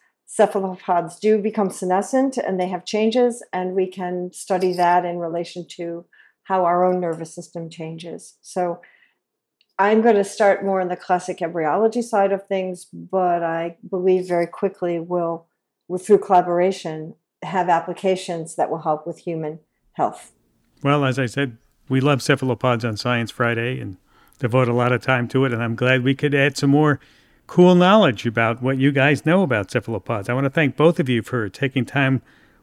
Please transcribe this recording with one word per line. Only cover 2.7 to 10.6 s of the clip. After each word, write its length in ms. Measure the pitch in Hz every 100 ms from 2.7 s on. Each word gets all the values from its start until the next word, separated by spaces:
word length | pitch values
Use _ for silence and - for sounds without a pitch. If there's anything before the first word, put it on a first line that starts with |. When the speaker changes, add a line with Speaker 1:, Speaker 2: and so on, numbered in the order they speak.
| 180
Speaker 1:
changes, 600 | - 214 220 240 247 233 -
and 220 | 180 185 190
we 120 | 185
can 460 | 185 180 180 180
study 400 | - - 190 185
that 320 | 180 175 180 175
in 140 | 175
relation 460 | 170 170 170 180 165
to 340 | - 170 170 175 _ _ _ -
how 200 | 190 175
our 180 | 175
own 160 | 185 185
nervous 340 | 175 165 160
system 360 | - 165 170 165
changes. 680 | 165 160 165 170 175 - _
So 400 | - 190 180 170 - _ _ _ _ _ _ _ _ -
I'm 240 | 196 220
gonna 220 | 226 208
start 420 | 196 - 208 185